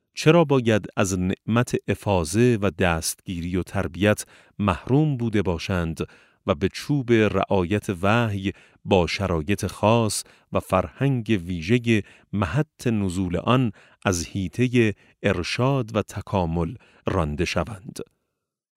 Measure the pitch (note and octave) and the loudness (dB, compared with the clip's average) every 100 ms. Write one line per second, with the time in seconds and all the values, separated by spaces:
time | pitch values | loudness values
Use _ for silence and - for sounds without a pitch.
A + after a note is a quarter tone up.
0 | _ - D3+ E3+ D3+ C#3 A2+ G#2+ - - | _ -2 4 4 4 2 2 2 0 -2
1 | G2 F#2 F#2 - - A#2 B2 - - G2+ | 0 0 0 -2 0 0 0 -2 -4 -4
2 | G#2 F#2 D#2+ G2+ B2 A2 G2 E2 F#2 E2 | 0 0 0 2 2 2 -2 0 0 0
3 | - - - E2+ E2+ F2+ F2 G2+ F2+ F2 | -4 -8 -8 -6 -4 -4 -4 -4 -6 0
4 | G2+ G#2+ - - _ - G2+ E2 - C3+ | 2 2 -4 -18 _ -4 0 0 0 2
5 | D#3 C3 A#2 G#2 F#2 E2 - F#2 E2 D#2 | 2 0 -2 -2 0 -2 -2 -2 -2 -4
6 | D#2+ - _ _ - D#2+ F#2+ - - D3 | -8 -12 _ _ -4 0 -2 -4 -4 -2
7 | A#2 A#2 G#2 F#2+ - G2 F2 G#2 - F2 | 2 4 4 2 0 0 0 -2 -4 -2
8 | G2 A#2 A2+ G2+ F#2+ - - _ - G2 | 2 2 0 -2 -4 -8 -14 _ 2 2
9 | D#2+ - F#2+ E2+ D#2 G2+ F#2+ - G#2 A#2 | 2 0 -2 -2 -2 -4 -4 0 2 4
10 | A2 - - _ - G2 - F#2 E2 - | 2 -4 -10 _ -6 -4 0 0 0 -2
11 | C#3 B2+ A2 G#2+ E2+ F2+ D#2+ B2 A#2 G#2+ | -2 0 0 -2 -2 -6 0 0 2 0
12 | - - _ G2+ F#2+ B2 D3+ - B2+ A2 | -2 -14 _ -2 0 0 -4 -4 -2 0
13 | G2 F2 F#2 F2 - B2+ A#2+ - - _ | 0 -2 -2 -2 2 2 2 -4 -18 _
14 | G#2+ F2 E2 G2+ F#2 - B2 A#2+ A2 - | -2 -2 -2 -4 -4 0 2 4 2 0
15 | _ _ G#2 F2 E2 - B2+ C#3 A2 A2 | _ _ -2 -2 -2 -2 0 0 -2 -4
16 | - G2+ - G2+ E2+ E2+ E2 - _ _ | -4 -8 -4 -2 0 0 -2 -6 _ _
17 | - F#2 D2+ D2 E2+ - - G#2+ - - | -4 -2 -2 -2 -2 -2 -4 -8 -14 -16
18 | - _ _ _ _ _ _ | -16 _ _ _ _ _ _